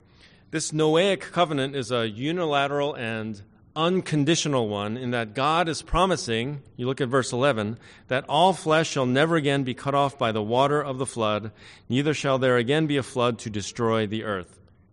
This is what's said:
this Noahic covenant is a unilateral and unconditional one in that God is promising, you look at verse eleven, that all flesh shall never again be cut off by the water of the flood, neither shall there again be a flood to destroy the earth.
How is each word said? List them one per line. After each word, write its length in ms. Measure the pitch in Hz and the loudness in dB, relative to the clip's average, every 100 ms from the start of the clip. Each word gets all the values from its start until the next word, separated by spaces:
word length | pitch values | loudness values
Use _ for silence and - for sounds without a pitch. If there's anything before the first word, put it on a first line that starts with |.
| _ - - - _ | _ -20 -20 -20 _
this 200 | 160 - | -6 -2
Noahic 500 | 151 156 156 196 190 | 0 4 4 4 0
covenant 540 | - 170 170 147 135 | -2 0 0 0 -2
is 160 | 139 110 | -4 -2
a 180 | 123 113 | -2 -2
unilateral 880 | 104 139 175 165 143 139 143 143 | -4 -4 -2 0 0 0 0 -2
and 460 | 131 117 113 110 104 - _ _ | -4 -6 -6 -6 -8 -14 _ _
unconditional 920 | - 165 185 - 156 139 165 160 135 110 | -2 0 0 0 0 2 2 2 0 0
one 280 | 104 104 117 | -2 -4 -4
in 140 | 123 | -4
that 240 | 120 113 | -4 -4
God 340 | 104 139 160 170 | -2 0 2 0
is 140 | 139 | -4
promising, 800 | - 160 185 165 - 113 123 147 - - | -2 2 2 0 -2 -2 -2 -8 -12 -8
you 100 | 123 | -4
look 140 | 135 | -2
at 80 | 135 | 0
verse 240 | 135 120 | 0 0
eleven, 440 | 120 143 113 104 110 - - - | 0 2 2 -2 -6 -12 -16 -4
that 180 | 127 - | -4 0
all 240 | 139 180 | 4 4
flesh 380 | 175 156 156 160 | 4 2 2 2
shall 160 | 143 127 | 0 2
never 280 | 127 160 | 2 2
again 300 | 165 143 139 | 2 0 0
be 100 | 127 | -2
cut 200 | 120 139 139 | -4 -2 0
off 200 | 143 - | 0 0
by 140 | 117 | -2
the 120 | 110 | 0
water 380 | 104 120 139 147 | 0 2 4 2
of 180 | 143 131 | -2 -4
the 80 | 131 | -6
flood, 440 | - 107 107 107 - - - - | -2 0 0 -4 -14 -20 -16 -2
neither 260 | 123 143 | 0 2
shall 240 | 143 147 131 | 0 2 2
there 180 | 131 123 | 4 4
again 300 | 117 147 156 | 4 2 2
be 120 | 143 | 0
a 40 | |
flood 360 | 120 127 120 113 | -2 0 0 0
to 100 | 117 | -6
destroy 560 | 104 92 - 117 113 107 | -8 -6 -2 0 2 0
the 160 | 110 | -4
earth. 380 | 110 98 85 - - _ _ | -6 -6 -8 -18 -20 _ _